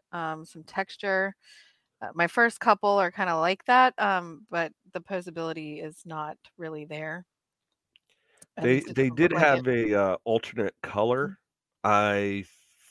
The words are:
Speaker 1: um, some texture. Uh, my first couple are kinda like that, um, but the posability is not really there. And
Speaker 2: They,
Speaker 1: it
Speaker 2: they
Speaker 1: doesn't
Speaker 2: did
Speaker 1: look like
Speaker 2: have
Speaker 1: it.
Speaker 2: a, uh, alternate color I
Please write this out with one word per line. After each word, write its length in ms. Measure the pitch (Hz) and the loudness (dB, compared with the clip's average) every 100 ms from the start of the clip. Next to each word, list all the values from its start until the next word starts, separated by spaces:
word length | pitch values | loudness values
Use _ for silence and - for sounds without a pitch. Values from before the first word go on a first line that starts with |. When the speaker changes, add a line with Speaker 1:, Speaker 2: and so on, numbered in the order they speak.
| _ | _
Speaker 1:
um, 320 | 175 160 156 160 | -8 -6 -8 -12
some 180 | 160 | -20
texture. 720 | 156 - 190 - 202 190 196 - _ - _ _ _ _ | -10 -6 -6 -6 -2 0 -2 -6 _ -20 _ _ _ _
Uh, 80 | 107 | -8
my 120 | 165 170 | -2 0
first 320 | - 233 - | 2 2 2
couple 300 | 240 208 202 | 2 4 4
are 220 | 202 180 | 2 2
kinda 240 | 208 185 160 | 0 -2 0
like 260 | 170 190 - | 0 0 2
that, 280 | 254 254 - | 4 4 2
um, 480 | 208 185 175 143 110 | 0 0 -4 -14 -8
but 220 | 170 160 - 185 | -4 -4 -8 _
the 80 | 175 | -14
posability 840 | - 190 180 165 160 160 151 151 | -8 -8 -8 -8 -6 -6 -10 -10
is 180 | 156 160 170 | -12 -14 -12
not 320 | 156 151 - _ - | -10 -10 -12 _ -14
really 260 | 160 156 151 | -12 -12 -12
there. 400 | 151 156 170 180 _ _ _ _ _ _ _ _ _ _ _ - - | -10 -10 -12 -14 _ _ _ _ _ _ _ _ _ _ _ -20 -2
And 100 | 120 | 2
Speaker 2:
They, 140 | 131 - | 2 0
Speaker 1:
it 80 | |
Speaker 2:
they 160 | 131 135 | 0 0
Speaker 1:
doesn't 0 | |
Speaker 2:
did 220 | 120 170 | 2 2
Speaker 1:
look 0 | |
like 160 | 165 151 | 4 4
Speaker 2:
have 180 | 131 127 | 4 2
Speaker 1:
it. 0 | |
Speaker 2:
a, 280 | 120 110 | 0 2
uh, 220 | 101 95 90 | 2 2 0
alternate 500 | 117 113 - 117 98 - | 0 -2 -2 -6 -6 -6
color 560 | - 101 113 127 190 196 _ _ _ _ | -6 0 0 0 -2 -8 _ _ _ _
I 600 | 101 104 104 101 101 98 95 _ _ _ _ | 2 4 4 2 -2 -4 -10 _ _ _ _